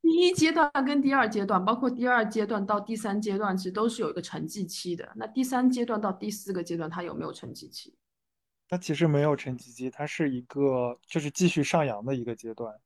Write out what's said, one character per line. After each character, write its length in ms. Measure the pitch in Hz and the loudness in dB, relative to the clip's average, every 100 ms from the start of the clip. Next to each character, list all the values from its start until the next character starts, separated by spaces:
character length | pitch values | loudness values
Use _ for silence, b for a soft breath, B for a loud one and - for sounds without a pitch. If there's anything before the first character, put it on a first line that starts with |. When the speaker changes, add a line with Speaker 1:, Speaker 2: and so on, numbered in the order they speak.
Speaker 1:
第 80 | 330 330 | 4 6
一 160 | 349 | 4
阶 180 | 359 320 | 4 2
段 200 | 330 294 277 262 | 4 2 2 2
跟 160 | 294 | 4
第 120 | 277 | 4
二 140 | 269 220 | 4 2
阶 180 | 214 196 | 0 2
段， 180 | 190 | 2
包 120 | 185 240 | 2 2
括 140 | 262 | 0
第 180 | 247 247 | 0 2
二 200 | 247 214 | 4 2
阶 180 | 220 208 | 0 0
段 200 | 220 196 | -2 0
到 140 | 208 | -2
第 160 | 202 220 | -2 -6
三 240 | 220 202 | -2 -2
阶 180 | 214 196 | -2 -2
段， 180 | 208 190 | 0 -2
其 80 | |
实 80 | 185 | -2
都 160 | 190 226 | 0 0
是 140 | 233 | 0
有 80 | 170 | -4
一 40 | |
个 80 | - | -4
沉 260 | 165 156 156 | -8 -8 -8
寂 200 | 208 175 | -6 -8
期 280 | - 175 170 | -8 -6 -8
的。 160 | - 220 | -8 -10
那 100 | 220 | -6
第 160 | 240 | -2
三 260 | 254 254 254 | -2 2 4
阶 160 | 247 233 | 2 0
段 140 | 214 | 0
到 120 | 208 | -2
第 180 | 185 208 | -4 -6
四 240 | 208 - | -8 -6
个 100 | 180 | -6
阶 140 | 170 170 | -4 -4
段， 120 | 165 | -4
它 140 | 170 | -6
有 100 | 175 | -8
没 100 | 151 | -8
有 100 | 160 | -8
沉 200 | - 123 | -8 -14
寂 160 | - - | -14 -16
期？ 240 | - - _ _ _ _ _ _ _ _ | -18 -18 _ _ _ _ _ _ _ _
Speaker 2:
它 100 | 180 | -6
其 160 | 180 | -4
实 140 | 147 165 | 2 4
没 140 | 143 | 4
有 140 | 147 143 | 4 2
沉 220 | 139 123 | -4 -10
寂 180 | - 120 | -12 -10
期， 140 | 127 | -10
它 160 | - 151 | -6 -8
是 260 | - 151 | -2 -2
一 100 | 127 | -2
个， 560 | 123 143 139 127 123 120 _ | -6 0 2 2 -2 -4 _
就 140 | 165 | -4
是 100 | 147 | -4
继 160 | - 180 | 2 2
续 160 | 170 | 4
上 220 | 139 175 143 | 2 2 2
扬 180 | 104 | -2
的 120 | 117 135 | -4 -4
一 80 | |
个 120 | 120 113 | -4 -6
阶 180 | 117 | -8
段。 200 | 113 117 107 | -8 -10 -10